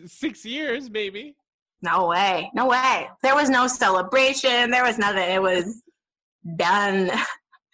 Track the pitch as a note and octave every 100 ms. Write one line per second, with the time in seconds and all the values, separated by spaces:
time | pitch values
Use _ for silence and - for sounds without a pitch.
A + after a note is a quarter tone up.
0 | E3+ - D4 - A3 C4+ D4+ A#3+ C4 G#3+
1 | G3+ G3 D4 - _ _ _ _ E3+ E3+
2 | F3 F3 G3 F3 F3+ - B3+ B3 C4 G3+
3 | - - C4 C#4+ C#4+ C4 B3+ - G#3 F#3
4 | G3 B3+ C4 C4+ C4 A#3+ A#3+ B3 B3 A#3
5 | G3+ F#3+ F3+ F#3+ F#3+ F3+ F3+ A3+ _ _
6 | _ _ _ _ E3+ E3 E3+ G3+ G3+ F#3+
7 | F#3 A3 - - _ _ _